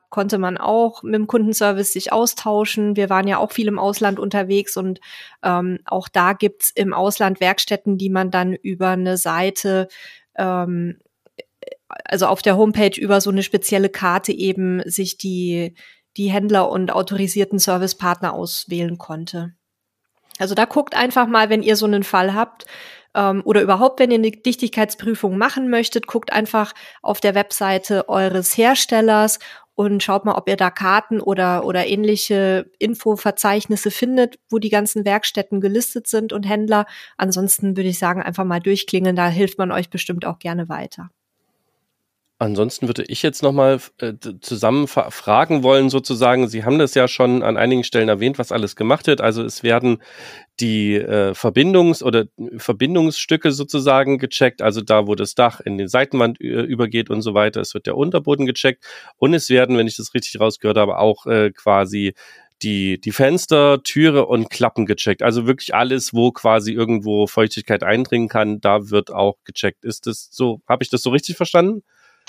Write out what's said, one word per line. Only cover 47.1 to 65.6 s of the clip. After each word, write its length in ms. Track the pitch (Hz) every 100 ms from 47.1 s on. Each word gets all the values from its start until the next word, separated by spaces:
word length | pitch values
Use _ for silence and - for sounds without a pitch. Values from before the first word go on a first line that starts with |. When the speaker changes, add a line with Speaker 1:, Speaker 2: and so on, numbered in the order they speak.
| - 127 123
Speaker 2:
an 140 | 113 110
einigen 260 | 120 127
Stellen 240 | 117 120 110
erwähnt, 320 | 101 117 135
was 140 | 120
alles 240 | 117 101 -
gemacht 300 | 110 143 -
wird. 120 | 143
Also 240 | 110 113
es 180 | 113 -
werden 400 | 117 117 123 113 - - - - - -
die, 340 | 117 110 104 104
äh, 380 | - 104 98
Verbindungs- 680 | 95 120 123 160 190 170 160
oder 260 | 131 113 104 - 120 117
Verbindungsstücke 960 | - 107 131 175 160 147 - 160 160
sozusagen 680 | 139 143 151 135 135 135 135
gecheckt, 420 | 131 - 127 -
also 180 | 107 107
da, 260 | 107 107 104
wo 100 | 104
das 200 | 101 -
Dach 240 | 120 -
in 180 | - 98
den 120 | 98
Seitenwand 500 | 123 135 135 117 -
ü-, 220 | 123 120
übergeht 480 | 120 120 113 117 110
und 140 | 107
so 100 | 110
weiter. 260 | 101 107 107
Es 140 | 95
wird 140 | - -
der 100 | -
Unterboden 480 | 151 175 147 143 131
gecheckt 400 | 120 135 127 - - - _
und 160 | 131
es 160 | 165 -
werden, 280 | 127 123 123
wenn 100 | 113
ich 100 | -
das 160 | 117
richtig 260 | 123 - 107
rausgehört 380 | 110 - 107 107
habe, 200 | 101 90
auch, 280 | 107 104 -
äh, 260 | 113 104
quasi 640 | - - 98 95 104 98 - - - _ _
die, 400 | 107 101 95 92
die 100 | -
Fenster, 720 | - 135 175 - 156 143 139
Türe 440 | - 147 160 143 120
und 220 | 123 110
Klappen 360 | - 120 - 104
gecheckt. 380 | 104 - 98
Also 220 | 120 117 117
wirklich 300 | 135